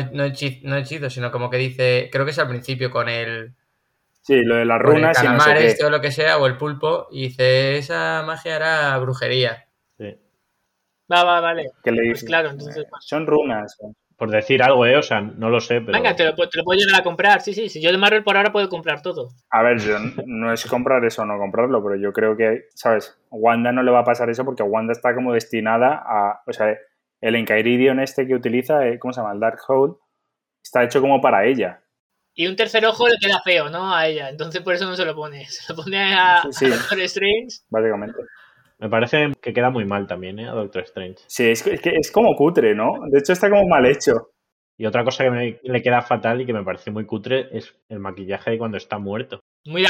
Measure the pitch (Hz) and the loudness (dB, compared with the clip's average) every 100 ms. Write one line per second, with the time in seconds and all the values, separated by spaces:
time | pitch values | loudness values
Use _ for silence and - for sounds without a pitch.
0 | 131 143 143 135 143 127 139 139 131 156 | -2 -4 -4 -4 -8 -8 -6 -6 -6 -8
1 | 139 127 123 123 123 127 131 127 127 123 | -8 -6 -6 -6 -4 -4 -4 0 2 2
2 | 123 135 139 147 139 123 127 127 127 123 | 0 -2 -2 -2 -4 -4 -8 -6 -4 -2
3 | 117 117 113 113 113 _ _ _ _ _ | -4 -4 -6 -8 -12 _ _ _ _ _
4 | _ _ - 135 117 117 117 113 - - | _ _ 2 4 4 2 2 4 6 6
5 | - - 120 123 151 143 117 107 147 147 | 4 4 4 4 6 6 4 4 2 0
6 | 143 135 156 156 131 127 151 143 156 175 | -2 0 0 2 2 0 -6 -4 -4 -4
7 | - 135 131 127 127 131 135 143 143 165 | -6 -8 -8 0 2 4 2 -2 -4 -4
8 | 165 160 156 160 165 156 160 160 143 135 | -4 -4 -6 -8 -6 -4 -2 0 0 0
9 | 127 127 120 127 123 117 _ _ _ _ | -2 -4 -2 0 -2 -4 _ _ _ _
10 | 104 - _ _ _ _ _ _ _ _ | -16 -16 _ _ _ _ _ _ _ _
11 | _ 175 175 175 170 165 139 - 120 117 | _ 4 4 4 0 -2 -6 -6 -2 0
12 | 117 117 113 165 156 139 147 156 147 - | 0 -2 -2 -2 -2 -6 -12 -12 -12 -16
13 | - 147 151 151 143 110 104 - 107 - | -8 -6 0 0 2 -4 -8 -14 -20 -20
14 | _ _ 113 107 107 135 131 135 120 139 | _ _ -2 0 2 4 6 6 6 4
15 | - 110 104 - 113 117 - 120 113 220 | 4 -2 -4 -4 0 0 0 -2 0 0
16 | 220 - 160 160 170 160 170 185 202 190 | 0 0 0 0 -4 -4 0 2 4 2
17 | 180 170 202 196 - 196 220 156 160 190 | 2 0 4 4 2 -6 -8 -2 0 2
18 | 202 214 208 196 208 208 190 175 160 147 | 4 2 2 2 2 0 -2 -4 -6 -6
19 | 180 165 123 - _ 113 117 120 107 104 | -6 -8 -10 -14 _ 2 4 2 0 -2
20 | 113 - 127 113 117 117 - 123 123 131 | -4 -8 -8 -6 -4 -4 -4 -4 2 2
21 | 117 113 104 104 101 113 123 123 101 101 | 2 -2 -6 -4 -4 0 0 0 -2 -2
22 | 101 98 110 107 110 113 - - 120 110 | -2 0 0 2 0 0 -6 -4 0 0
23 | - _ _ 113 113 117 120 127 123 123 | -2 _ _ 0 2 2 0 0 4 4
24 | 120 120 117 117 131 123 104 110 113 117 | 4 0 -2 -2 -6 -4 -2 -2 -2 -2
25 | 127 120 127 117 - 113 110 117 127 156 | -2 -2 0 -2 -2 -4 0 2 2 0
26 | - 110 101 104 - 117 107 107 - _ | -2 -2 -2 -4 -10 -2 -2 -2 -8 _
27 | _ _ 113 117 110 107 113 123 135 131 | _ _ -2 -2 2 2 2 4 4 2
28 | 135 - 131 127 120 123 127 151 127 120 | -2 -4 -2 0 0 -2 0 0 0 -2
29 | 127 127 107 101 113 - - 131 139 180 | -8 -8 -8 -2 -2 -4 0 2 2 -2
30 | _ _ _ _ _ _ - 127 120 139 | _ _ _ _ _ _ -4 0 2 2
31 | 135 135 131 104 107 131 92 - _ _ | 2 4 4 4 4 2 -2 -6 _ _
32 | _ _ _ - 175 190 220 226 220 220 | _ _ _ -6 -4 -2 -2 2 0 2
33 | 240 233 202 - 185 170 147 170 190 170 | 2 2 0 -2 2 0 0 -6 -2 0
34 | 160 151 139 147 160 180 175 175 190 180 | 0 -2 -8 -10 -8 -6 -4 -4 -4 -4
35 | 165 151 151 143 139 - - 160 190 196 | -4 -6 -10 -14 -16 -16 -12 -12 -6 -2
36 | 196 190 185 175 143 131 135 117 - 190 | 2 4 6 4 2 0 2 2 -2 -2
37 | 185 196 196 214 254 - _ 110 110 107 | -4 -2 0 0 -4 -16 _ -2 0 -2
38 | 104 - - - _ _ _ _ 110 113 | -6 -12 -16 -20 _ _ _ _ -2 0
39 | 120 156 147 139 123 113 123 127 98 101 | 2 0 0 -4 -4 0 0 0 -4 -4
40 | 98 90 92 101 117 117 101 92 90 - | -6 -10 -10 -14 -10 -8 -8 -8 -10 -12
41 | 92 92 _ - 117 113 202 170 170 165 | -12 -14 _ 0 2 2 0 -2 -2 -2
42 | 147 208 226 147 147 170 113 104 120 143 | 0 2 4 4 2 4 2 2 0 -2
43 | 147 139 143 180 202 202 185 156 127 143 | 0 2 2 2 4 4 4 4 4 2
44 | - 113 - _ _ _ _ _ 110 120 | 2 0 -2 _ _ _ _ _ -4 -2
45 | 117 - 131 120 120 113 127 123 123 123 | -2 0 0 0 -4 -8 -4 -2 2 0
46 | - 117 110 123 127 110 95 90 - 104 | 0 -2 0 -2 -2 -4 -6 -8 -8 -10
47 | 107 110 117 131 123 113 - _ _ 107 | -8 -8 -2 -2 -2 -10 -14 _ _ -12
48 | 98 92 95 98 - 113 113 104 - 104 | -12 -12 -8 -6 -4 -4 -4 -8 -8 -8
49 | 98 107 127 - _ _ 147 170 | -6 -8 -8 -14 _ _ -10 0